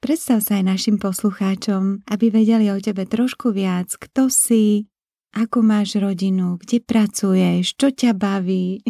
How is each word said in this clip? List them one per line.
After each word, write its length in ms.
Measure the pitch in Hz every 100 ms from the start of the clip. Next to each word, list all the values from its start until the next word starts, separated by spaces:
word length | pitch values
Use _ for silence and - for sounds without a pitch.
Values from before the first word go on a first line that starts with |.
predstav 400 | - 311 - 233
sa 180 | 214 202
aj 60 | 190
našim 280 | 190 208 208
poslucháčom, 1040 | 196 185 208 190 190 190 - 196 190 196
aby 220 | - 208 226
vedeli 380 | 214 214 226 214
o 100 | 196
tebe 240 | 202 190
trošku 460 | 190 220 254 - 247
viac. 420 | 202 190 180 175
Kto 320 | - - - 262
si? 640 | - - 233 214 208 208 _ _ _ _
Akú 320 | - 226 247
máš 320 | 220 214 202
rodinu? 640 | 214 196 185 190 190 180 175
Kde 240 | - 240
pracuješ? 960 | - 226 208 - 196 185 185 175 185 -
Čo 160 | 277
ťa 160 | 262 247
baví? 680 | 202 202 196 180 190 180 196 -